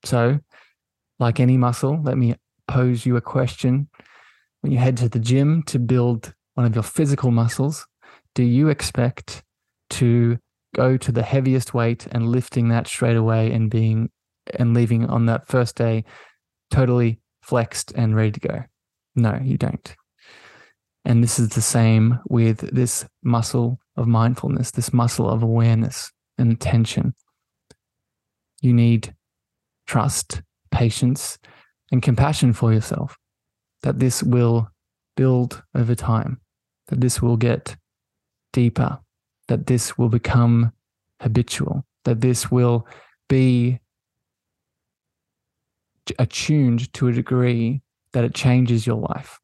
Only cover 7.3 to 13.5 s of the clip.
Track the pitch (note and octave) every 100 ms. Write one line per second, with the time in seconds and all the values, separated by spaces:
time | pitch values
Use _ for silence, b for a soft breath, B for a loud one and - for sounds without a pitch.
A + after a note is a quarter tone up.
7.3 | A#2 A#2 - C3+ D3+ - _ B B _
8.3 | - B2 A#2+ D#3 D3 - - B2 - -
9.3 | - _ _ _ _ _ - B2 A#2+ A#2
10.3 | A#2 _ _ _ - B2+ C3 - A#2+ A#2
11.3 | C#3 C3 C3 - B2 A#2 A#2 - A#2+ A#2
12.3 | B2 B2 - A#2 A#2 A2 - B2 A#2 A2+
13.3 | A2+ A2